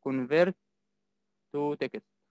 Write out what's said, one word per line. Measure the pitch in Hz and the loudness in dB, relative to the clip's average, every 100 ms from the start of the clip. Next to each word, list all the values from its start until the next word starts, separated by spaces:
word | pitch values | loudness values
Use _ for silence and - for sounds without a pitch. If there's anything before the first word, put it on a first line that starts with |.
| - | -2
convert | 131 127 156 180 185 _ _ _ _ _ _ _ _ _ 143 | -2 2 4 4 0 _ _ _ _ _ _ _ _ _ -4
to | 147 147 | -2 -2
text. | 131 117 _ _ _ | -4 -6 _ _ _